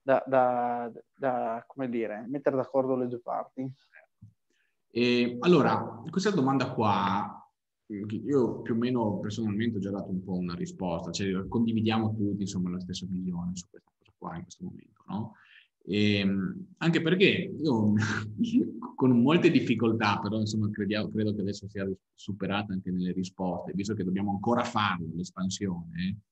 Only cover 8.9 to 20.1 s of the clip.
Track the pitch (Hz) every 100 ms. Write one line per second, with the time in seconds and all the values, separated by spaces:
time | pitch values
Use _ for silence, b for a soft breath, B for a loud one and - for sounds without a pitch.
8.9 | 127 110 92 107 104 113 101 117 104 98
9.9 | 98 98 92 90 92 90 87 90 - 92
10.9 | 82 87 87 98 95 98 117 117 110 110
11.9 | 110 110 110 101 98 95 90 90 90 90
12.9 | 90 90 90 92 87 87 92 - - _
13.9 | _ _ _ 90 85 85 - 90 92 -
14.9 | _ - 95 110 B B B B _ -
15.9 | 101 104 101 98 98 92 - - - 160
16.9 | 160 160 180 185 101 - 110 147 117 107
17.9 | 104 107 107 - - 233 254 - - -
18.9 | - 131 120 123 170 170 139 113 113 117
19.9 | 113 107